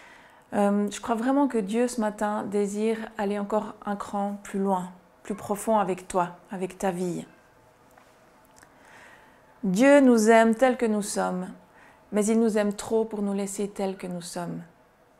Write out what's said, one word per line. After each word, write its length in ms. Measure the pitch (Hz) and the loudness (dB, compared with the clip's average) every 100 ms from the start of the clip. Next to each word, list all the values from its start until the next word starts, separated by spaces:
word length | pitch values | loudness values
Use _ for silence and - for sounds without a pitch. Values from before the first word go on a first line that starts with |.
| - - - - _ | -20 -20 -20 -20 _
euh, 340 | - 202 202 202 | 0 2 2 -2
je 100 | 202 | -4
crois 140 | - | -4
vraiment 340 | 226 240 277 277 | -2 0 2 2
que 80 | 240 | 0
Dieu, 320 | 190 226 240 | -2 0 0
ce 100 | 240 | 0
matin, 440 | 214 208 214 214 | -4 -2 -4 -4
désire 560 | 214 202 202 208 220 226 226 - | -2 -2 -2 0 -2 -2 -6 -6
aller 220 | 202 202 | -4 -4
encore 340 | 202 214 208 - 208 | -2 -2 -4 -10 -8
un 100 | 202 | -8
cran 400 | - 202 202 202 | -6 -4 -4 -6
plus 160 | - 196 | -8 -2
loin, 320 | 196 185 180 - _ _ | 0 0 -4 -12 _ _
plus 120 | - | -10
profond 440 | 202 - 202 226 220 | -10 -6 -4 0 0
avec 280 | 185 185 - | 0 -4 -4
toi, 300 | 185 170 170 - | -2 -2 -6 -14
avec 260 | 190 185 - | -8 -8 -4
ta 140 | 196 | -4
vie. 360 | 180 180 160 - - _ _ _ _ _ - - _ _ _ _ - - _ - - - - - - _ _ | -2 -4 -4 -8 -18 _ _ _ _ _ -20 -20 _ _ _ _ -20 -20 _ -20 -20 -20 -20 -20 -20 _ _
Dieu 360 | 190 185 269 285 | -2 4 8 8
nous 280 | 262 233 214 | 8 6 6
aime 260 | 226 226 | 6 6
tel 220 | 220 254 240 | 4 2 2
que 80 | |
nous 160 | 233 214 | 0 0
sommes, 480 | 202 202 185 185 185 - - - - _ _ | -2 -4 -2 -4 -8 -12 -20 -20 -20 _ _
mais 140 | 208 208 | -2 2
il 120 | 226 | 2
nous 200 | 233 214 | 2 2
aime 160 | 208 | 0
trop 320 | 202 - 226 220 | -4 -2 -2 -2
pour 160 | 208 | -4
nous 100 | 202 | -4
laisser 340 | 196 196 196 196 | -4 -4 -6 -6
tel 300 | 202 196 190 | -4 -6 -6
que 100 | 185 | -10
nous 140 | 180 | -10
sommes. 400 | 170 175 170 165 170 _ _ _ _ | -10 -8 -8 -10 -12 _ _ _ _